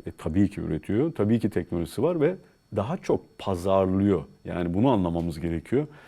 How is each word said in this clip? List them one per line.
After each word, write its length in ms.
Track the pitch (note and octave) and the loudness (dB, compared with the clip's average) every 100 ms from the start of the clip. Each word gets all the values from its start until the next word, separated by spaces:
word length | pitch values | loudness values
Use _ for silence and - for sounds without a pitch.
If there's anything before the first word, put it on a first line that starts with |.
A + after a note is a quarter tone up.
| E2+ | -8
E, 60 | - | -8
tabii 320 | E2+ F2+ G2 | -2 2 2
ki 120 | - | 0
üretiyor, 500 | E2 D#2+ - G#2 D#3+ | -4 -4 -2 0 0
tabii 280 | - G#2 A#2 | 0 2 2
ki 100 | G#2+ | 0
teknolojisi 540 | F2+ F2 E2+ E2 - | -2 -2 -4 -4 -2
var 180 | D3 E3+ | -2 2
ve 140 | D3 F#3+ - _ - G2+ | 0 0 -10 _ -8 -4
daha 220 | A2 F#3 | -4 -4
çok 420 | - G#2+ - - | -2 -2 -4 -10
pazarlıyor. 840 | G#2 F2+ F#2+ F#2+ F#2+ F#2+ G2+ F2 - - F2+ | -6 -2 2 4 4 4 4 2 -2 -14 -8
Yani 280 | F2 F2 | -4 -2
bunu 160 | F#2 C3+ | 2 4
anlamamız 500 | A2 F2 E2+ E2+ D#2+ | 4 2 -2 -4 -4
gerekiyor. 480 | E2 E2 - B2 D3+ - | -4 -4 -2 -2 -2 -8